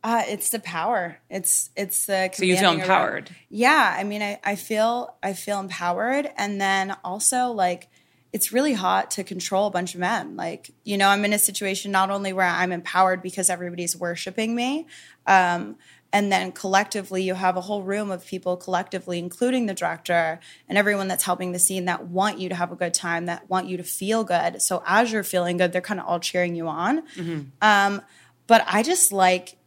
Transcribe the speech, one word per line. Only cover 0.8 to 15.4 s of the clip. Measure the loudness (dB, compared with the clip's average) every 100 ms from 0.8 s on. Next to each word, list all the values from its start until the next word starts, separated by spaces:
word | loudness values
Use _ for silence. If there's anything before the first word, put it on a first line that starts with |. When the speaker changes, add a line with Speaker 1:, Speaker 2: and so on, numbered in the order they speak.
| -2 -2 -4 -10 _
Speaker 1:
It's, | -6 0 0 0 -6
it's | -4 -4 -2
the | 0 0
Speaker 2:
So | 0
you | 2 4
feel | 4
Speaker 1:
commanding | 4
of | 4
Speaker 2:
empowered? | 4 4 -4 -10 -20 _
Speaker 1:
Yeah. | 2 4 6 4 2
I |
mean, | -4 -4
I, | -6 -4
I | -4 -4
feel, | -4 0 2 0 -6 -8
I | -6
feel | -6 -4 -4
empowered. | -4 -4 -2 0 0 0 -2 -4
And | -4 0
then | 2 2 0 -6 -8
also, | -2 0 2 0
like, | 2 0 0 -8 _ _ _ _
it's | -4 0
really | 2 2
hot | 2 2 2 0
to | -6
control | -8 -8 -2 0 2
a |
bunch | 0 -4
of | -4
men. | -2 -2 -4 -8
Like, | -8 -8 -14 _
you | -4 2
know, | 4
I'm | 6
in | 4
a | 2
situation | 0 0 -4 -4 0
not | 2 2
only | 0 -4
where | 0 2
I'm | 2 0
empowered | -2 -2 4 4 4
because | -4 -2 -2
everybody's | -2 -6 -6 -6 -4
worshiping | -4 -6 -6 -4 -2 -2
me, | -2 -4 -6 -16 -20 -10 4
um, | 6